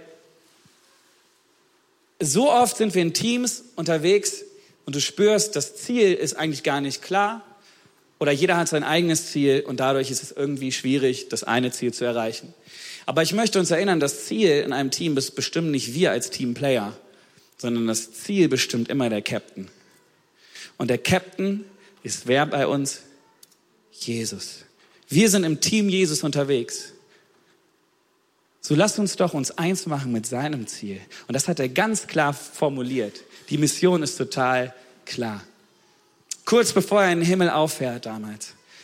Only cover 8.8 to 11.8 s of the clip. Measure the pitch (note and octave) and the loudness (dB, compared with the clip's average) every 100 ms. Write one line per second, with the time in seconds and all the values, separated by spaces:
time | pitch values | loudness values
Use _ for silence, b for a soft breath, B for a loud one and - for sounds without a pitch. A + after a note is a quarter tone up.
8.8 | D3 D#3+ F3 D#3+ - D3+ C#3 C3+ C#3+ C3 | 0 2 2 0 0 2 4 4 0 -2
9.8 | C3 C#3 B2+ B2 - - C#3+ C#3 C3 - | 0 0 -2 -4 -8 -6 -4 -4 -4 -4
10.8 | C3 C#3 C3 B2+ - A2+ - A#2+ B2+ - | 0 2 2 0 -6 -6 -2 0 0 -2